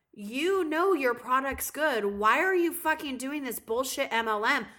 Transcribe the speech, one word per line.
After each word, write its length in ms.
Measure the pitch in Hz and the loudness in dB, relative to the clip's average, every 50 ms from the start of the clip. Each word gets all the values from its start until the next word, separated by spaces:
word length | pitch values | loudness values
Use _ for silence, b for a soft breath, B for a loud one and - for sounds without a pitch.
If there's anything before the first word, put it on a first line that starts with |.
| b _ - | b _ -18
you 500 | 208 202 208 247 269 320 381 392 381 339 | -14 -10 -6 -4 -2 0 2 2 2 0
know 280 | 302 302 330 359 392 | 0 0 2 4 4
your 220 | 359 277 269 247 240 | 4 4 2 0 0
product's 560 | 240 - 240 254 262 269 269 262 - - - | -2 -2 0 0 0 0 0 -4 -4 -6 -6
good. 340 | - 277 311 302 247 214 202 | -4 0 0 2 2 2 0
Why 360 | 202 202 202 214 214 247 302 | -2 -2 2 2 4 4 4
are 140 | 359 381 381 | 4 4 4
you 180 | 349 339 320 - | 2 2 2 0
fucking 420 | - - 311 311 311 320 277 254 226 | -2 0 0 0 0 -2 -8 -8 -6
doing 260 | 262 277 294 302 269 | -6 -6 -6 -6 -6
this 140 | 247 - - | -6 -6 -8
bullshit 520 | - - 226 247 269 262 - 277 262 - | -6 -4 -2 -2 -2 -2 -2 -4 -4 -2
M 160 | 226 226 226 220 | 0 -2 0 0
L 160 | 214 208 220 | 0 0 2
M? 220 | 254 285 262 214 b b | 2 2 0 -2 b b